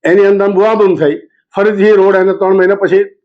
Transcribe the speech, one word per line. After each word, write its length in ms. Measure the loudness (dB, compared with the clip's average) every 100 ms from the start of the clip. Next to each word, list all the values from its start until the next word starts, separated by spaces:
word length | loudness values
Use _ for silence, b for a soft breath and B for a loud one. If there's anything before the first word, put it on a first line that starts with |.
એની 220 | 0 2 2
અંદર 240 | 0 0
બુઆબુમ 420 | 0 0 0 0 0
થઈ, 200 | -2 -4 -14 _ _
ફરીથી 400 | -4 -2 0 2 2
રોડ 140 | 2
એને 180 | 0 -2
ત્રણ 240 | -2 -2 0
મહિના 240 | 0 -2
પછી 220 | -2 -2 -2 _